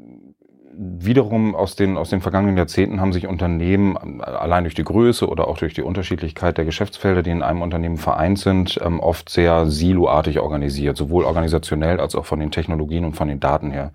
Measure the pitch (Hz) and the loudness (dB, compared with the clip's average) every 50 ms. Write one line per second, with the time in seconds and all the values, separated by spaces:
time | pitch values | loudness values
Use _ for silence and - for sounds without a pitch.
0 | 57 58 60 - - 65 73 _ _ _ _ _ 65 67 64 85 104 90 90 87 | -20 -20 -20 -20 -20 -20 -20 _ _ _ _ _ -20 -20 -14 -12 -10 -10 -10 -4
1 | 87 101 123 135 123 104 113 113 110 107 92 78 95 92 - - 101 95 95 76 | 0 2 4 4 4 4 2 2 2 2 2 0 -2 -2 0 0 0 2 2 0
2 | 80 - 101 95 - 95 90 95 98 101 95 90 87 80 - 92 95 98 95 95 | -2 0 -2 0 0 0 2 2 2 4 4 2 2 2 2 2 2 2 0 0
3 | 92 98 92 87 90 95 95 87 90 87 85 82 85 90 95 95 101 98 90 - | 0 0 0 -2 -2 -4 -2 -2 0 0 0 2 2 2 4 4 4 2 0 -2
4 | - - 71 - - - 62 - - 82 87 90 87 82 78 - 80 - - 107 | -6 -10 -12 -12 -10 -8 -6 -4 0 0 2 2 0 0 -2 -4 -2 0 2 4
5 | 117 120 117 - - 85 - - - - 78 - - 80 - - - - 90 98 | 4 4 4 2 0 -2 0 0 -2 -2 -2 -4 -4 -4 -4 -4 -4 -4 -4 -4
6 | 92 - 90 - - 80 78 - - 87 80 - 80 80 80 - 104 101 - - | -4 -4 -4 -4 -4 -6 -6 -2 0 0 0 0 -2 -2 -2 -4 -4 -6 -4 -2
7 | - 101 92 90 82 87 85 85 71 - 85 87 85 85 87 85 85 85 85 78 | 0 2 2 2 2 0 0 0 0 0 -2 -2 -2 -2 -2 -2 -2 -2 -4 -2
8 | - - - - - 92 101 98 - 98 95 92 92 92 - - - - 87 78 | -2 -2 0 2 2 2 0 2 2 2 2 2 2 0 -2 -2 -2 -2 -2 0
9 | - 82 82 - - - - 90 85 85 82 82 82 78 73 76 82 90 95 90 | 0 0 -2 -2 -6 -4 0 2 4 4 4 4 4 2 2 2 2 2 4 4
10 | 85 - 73 76 78 80 78 - - 73 76 73 71 71 69 69 71 71 - - | 4 4 4 2 2 0 0 -2 -2 0 -2 -2 -2 -2 -2 -2 -2 -2 -2 -2
11 | 76 71 82 90 78 - 82 82 82 80 80 80 - - 80 76 78 80 90 85 | -2 0 0 2 2 2 0 0 0 0 0 0 0 -2 -2 0 0 0 0 0
12 | 71 73 - - - - 76 76 78 76 - - 80 - 80 78 78 76 80 85 | -2 -2 -4 -6 -4 -4 -4 -4 -4 -4 -4 -4 -4 -2 -2 -4 -4 -2 -4 -4
13 | 87 80 73 - 78 73 71 67 - - 71 - - 73 69 69 71 - | -4 -4 -4 -4 -4 -4 -2 -2 0 0 0 0 -2 -4 -6 -6 -8 -10